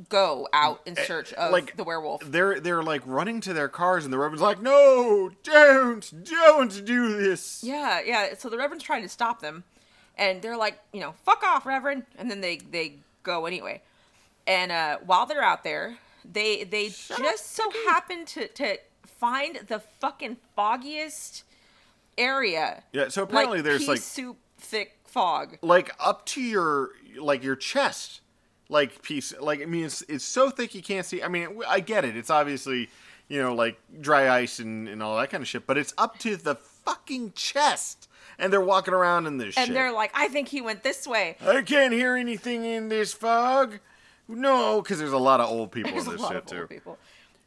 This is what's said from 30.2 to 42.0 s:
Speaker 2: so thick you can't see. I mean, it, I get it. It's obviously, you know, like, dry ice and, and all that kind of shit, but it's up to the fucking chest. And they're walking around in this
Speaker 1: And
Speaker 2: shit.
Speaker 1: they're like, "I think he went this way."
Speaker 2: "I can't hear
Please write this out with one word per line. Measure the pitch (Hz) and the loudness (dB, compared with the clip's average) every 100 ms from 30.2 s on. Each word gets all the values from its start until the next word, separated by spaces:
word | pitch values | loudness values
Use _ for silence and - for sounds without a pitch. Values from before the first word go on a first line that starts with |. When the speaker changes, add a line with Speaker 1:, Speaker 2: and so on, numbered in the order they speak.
| - | -4
Speaker 2:
so | 254 269 | 2 2
thick | 262 233 190 | 0 -8 -10
you | |
can't | 180 190 175 | -6 -6 -6
see. | 180 | -6
I | 160 | -4
mean, | 175 | -4
it, | 170 214 190 | -6 -8 0
I | 190 | 0
get | 180 214 | 2 0
it. | 131 110 | 0 -4
It's | 113 | 0
obviously, | 151 143 131 135 127 113 - - - - | 2 2 -4 -4 -4 -4 -12 -20 -20 -8
you | 143 | -2
know, | 127 | -2
like, | 120 117 113 _ 156 | 2 0 -2 _ -8
dry | 147 143 131 | 2 4 6
ice | 127 120 - | 4 0 -6
and, | 110 110 110 | -10 -8 -10
and | 107 | -8
all | 107 110 | -4 -2
that | 139 | -4
kind | 175 | -6
of | 120 | -8
shit, | 117 - | -8 -2
but | 139 | -2
it's | 143 - | -2 -2
up | 226 - | -2 -2
to | 226 185 | -6 -4
the | 151 - | -4 -6
fucking | - _ - 349 - 262 214 | -8 _ -8 -8 -8 -10 -10
chest. | - - 277 285 240 - - - - - - | -8 -4 2 2 2 -6 -12 -20 -20 -20 -4
And | 190 | 2
they're | 196 | 2
walking | 185 190 185 | 4 2 2
around | 185 175 175 156 | 2 4 2 0
in | 135 | -6
this | 104 254 | -4 -2
Speaker 1:
And | 247 | 0
Speaker 2:
shit. | |
Speaker 1:
they're | 254 254 | 0 -2
like, | 220 214 | -2 -2
"I | 277 302 | 0 0
think | 285 262 | -2 -4
he | 285 | -6
went | 226 208 | -6 -4
this | 262 269 277 | -4 -4 -2
way." | 220 170 - | -2 -2 -2
Speaker 2:
"I | 190 262 | 2 2
can't | - 294 262 | 4 4 4
hear | 233 | 2